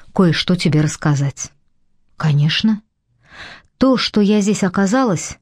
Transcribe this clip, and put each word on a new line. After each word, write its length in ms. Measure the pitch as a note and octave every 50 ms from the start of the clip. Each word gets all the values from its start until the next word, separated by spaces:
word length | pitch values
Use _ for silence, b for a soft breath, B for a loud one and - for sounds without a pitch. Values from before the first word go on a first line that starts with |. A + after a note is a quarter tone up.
| B B -
кое-что 400 | - F#3+ E3+ D3+ - - - F3+
тебе 240 | F3+ - E3+ C#3+ D3+
рассказать". 720 | D3+ D3+ - - - D#3 D3 C3+ C#3+ C#3 - - - - _ _ _ _ _ _ _ _ _ _ _ _ _
"Конечно. 680 | - - D#3 C#3+ D3 D3 D#3 D#3 - - A3 A3 G3+ - _ _ _ _ _ _ B B B B B B B B B B B _ -
То, 200 | B3 C4+ C4 -
что 240 | - - - G#3+
я 180 | G#3 G3 G#3+ G#3+
здесь 240 | G3 G#3 G#3 - -
оказалась, 760 | F#3 F3+ G3 G3 F#3+ G#3 C4 C4 A#3+ F3 - - - - -